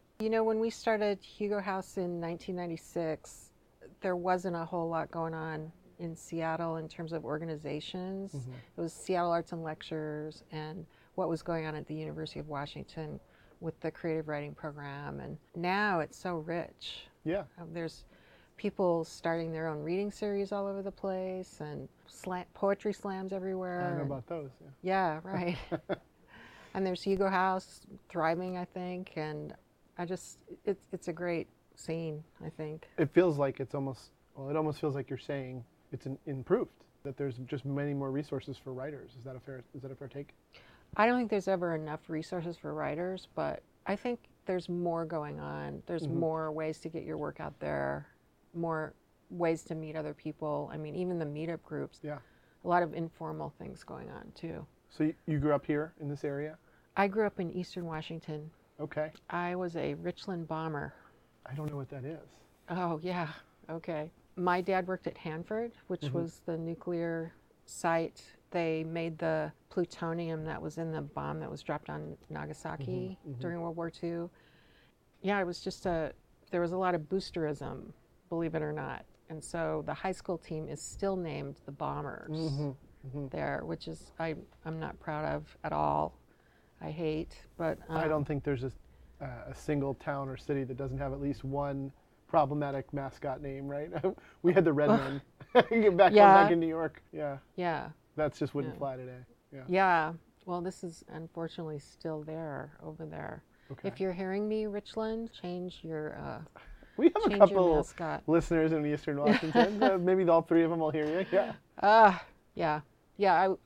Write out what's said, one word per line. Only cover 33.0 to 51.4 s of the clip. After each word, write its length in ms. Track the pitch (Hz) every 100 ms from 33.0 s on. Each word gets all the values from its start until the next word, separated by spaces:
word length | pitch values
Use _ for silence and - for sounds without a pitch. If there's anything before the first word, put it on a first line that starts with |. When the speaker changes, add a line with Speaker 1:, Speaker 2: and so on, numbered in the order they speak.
| 151
Speaker 2:
feels 260 | 170 180 143
like 220 | 139 131
it's 160 | 131 143
almost, 340 | 135 127 - _ _ -
well, 140 | 139
it 60 | 156
almost 240 | 156 147
feels 140 | 156 139
like 120 | 131
you're 100 | 131
saying 440 | - 143 127 127 117 _ -
it's 160 | 123 135
an, 100 | 135 -
improved, 460 | 135 123 214 170 - _ _
that 120 | 143 135
there's 200 | 139 123 127
just 180 | 143 139
many 280 | 139 143
more 160 | 143 139
resources 460 | 139 151 139 - 131
for 160 | 135
writers. 380 | 127 143 143 - 123
Is 60 |
that 120 | 127 131
a 40 |
fair, 240 | 139 131 - -
is 80 |
that 80 | 131
a 40 | 131
fair 120 | 131
take? 260 | 143 143 - _ - - - - -
Speaker 1:
I 80 | 220
don't 120 | 247
think 100 | 220
there's 180 | 202 190
ever 280 | 190 175 160
enough 260 | 156 156 -
resources 480 | 160 160 180 165 170
for 160 | 151
writers, 540 | 151 143 151 180 185 - -
but 260 | 147 - - _ -
I 100 | 202
think 240 | 240 240 - _ -
there's 200 | 185 175
more 360 | 175 175 165 160
going 340 | 165 147 147
on. 420 | 147 147 143 143 -
There's 180 | 170
Speaker 2:
Mm-hmm. 160 | 147 165
Speaker 1:
more 320 | 165 160 156
ways 280 | 156 156 156
to 100 | 160
get 140 | 160
your 140 | - 156
work 220 | 151 143
out 200 | 156 139
there, 480 | 151 143 139 143 143 _ _ _ _ 170
more 380 | 165 160 156 - _ _ -
ways 340 | 175 170 165 -
to 100 | 160
meet 200 | 156 156
other 180 | 151 147
people. 560 | 156 151 156 147 147
I 40 | 151
mean, 180 | 151 151
even 240 | 185 175
the 60 | 151
meetup 360 | 147